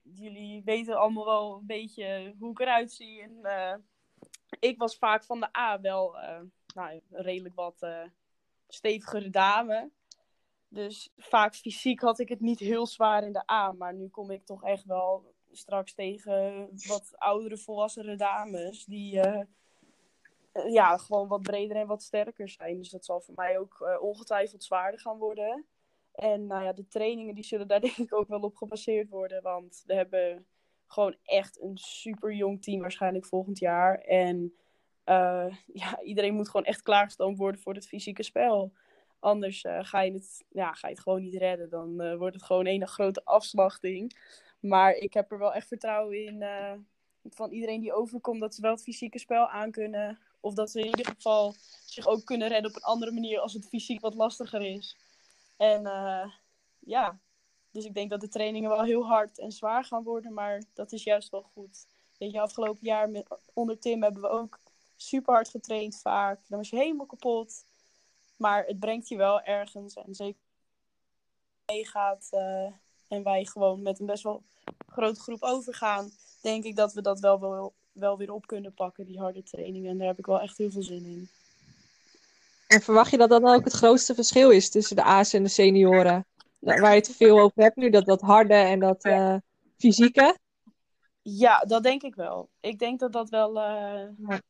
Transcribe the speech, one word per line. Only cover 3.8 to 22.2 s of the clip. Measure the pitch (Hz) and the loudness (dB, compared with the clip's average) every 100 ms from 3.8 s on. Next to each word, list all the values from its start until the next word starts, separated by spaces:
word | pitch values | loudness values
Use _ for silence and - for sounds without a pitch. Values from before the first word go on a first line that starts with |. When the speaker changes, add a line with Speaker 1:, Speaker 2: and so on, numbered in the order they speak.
| 208 _ _ _ - - _ - | _ _ _ _ -20 -20 _ -4
Speaker 1:
ik | 247 226 | -4 -2
was | 233 - | -8 -2
vaak | 226 214 | -2 -2
van | _ 240 | _ -10
de | 220 262 | -8 -6
A | 233 202 | -6 -4
wel, | 190 190 190 170 | -6 -4 -6 -8
eh, | - 165 180 _ _ 185 | -16 -16 -18 _ _ -14
nou, | 170 165 _ | -14 -16 _
redelijk | - 180 185 185 180 | -12 -10 -10 -12 -12
wat, | 175 175 | -12 _
eh, | 170 165 170 _ _ _ _ _ _ | -14 -12 -16 _ _ _ _ _ _
stevigere | - 220 214 214 208 196 | -6 -4 -4 -8 -10 -4
dame. | 190 190 208 233 220 285 _ _ - _ _ _ _ _ | 0 2 2 -2 -6 -8 _ _ -20 _ _ _ _ _
Dus | 208 208 208 - _ | -12 -12 -12 -20 _
vaak | - 226 214 - | 0 2 2 -2
fysiek | 233 - 262 247 | -14 -6 -6 -2
had | 240 226 | -2 -2
ik | 240 | -6
het | 233 | -6
niet | 226 233 | -6 -4
heel | 202 226 233 | -4 -4 -6
zwaar | - 220 208 | -2 0 0
in | 208 | -4
de | 202 - | -8 -4
A. | 220 196 | -2 -2
Maar | 185 180 | -6 -12
nu | 185 190 | -12 -16
kom | 214 196 | -14 -14
ik | 196 _ | -14 _
toch | 196 | -12
echt | 196 196 196 | -6 -6 -6
wel | 185 185 190 202 _ _ | -4 -2 -4 _ _ _
straks | - - 196 190 | -20 -8 -6 -6
tegen | - 190 202 208 196 196 196 196 196 196 | -10 -10 -10 -4 -4 -4 -8 -16 -16 -8
wat | 202 - - | -8 -8 -6
oudere, | 202 208 220 208 | -4 -4 -6 -14
volwassenere | - 208 214 226 214 202 | -12 -6 -6 -6 -14 -6
dames. | 202 202 214 185 175 214 - | -4 -4 -8 -10 -12 -14 -16
Die, | 208 202 190 | -14 -6 0
eh, | 190 208 202 _ _ _ _ _ _ _ _ _ _ | 0 0 -10 _ _ _ _ _ _ _ _ _ _
eh, | 202 196 | -8 2
ja, | 226 185 180 | 4 6 2
gewoon | - 208 202 | -2 -4 -2
wat | 202 | -6
breder | 196 202 208 214 | -4 -6 -6 -6
en | 208 | -6
wat | 208 | -8
sterker | - 208 | -6 -4